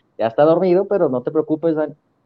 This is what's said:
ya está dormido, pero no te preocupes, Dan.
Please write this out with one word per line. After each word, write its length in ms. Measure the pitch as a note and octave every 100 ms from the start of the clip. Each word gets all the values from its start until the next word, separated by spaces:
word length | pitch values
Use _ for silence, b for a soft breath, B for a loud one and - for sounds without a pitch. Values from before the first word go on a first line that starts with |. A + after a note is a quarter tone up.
| _ -
ya 100 | A2
está 160 | -
dormido, 420 | D3+ E3+ F#3 F3+ G3+
pero 220 | G3+ D#3+
no 120 | B2+
te 80 | B2+
preocupes, 440 | D#3 D#3 D3+ E3 D#3
Dan. 200 | D3+ D3 _ _